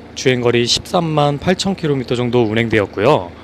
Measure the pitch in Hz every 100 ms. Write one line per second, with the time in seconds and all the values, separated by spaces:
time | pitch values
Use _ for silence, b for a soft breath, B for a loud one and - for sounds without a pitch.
0 | - - - 127 120 120 120 - - 185
1 | 170 151 147 143 - 185 196 185 160 139
2 | 120 123 123 123 113 110 117 110 95 -
3 | 107 143 87 85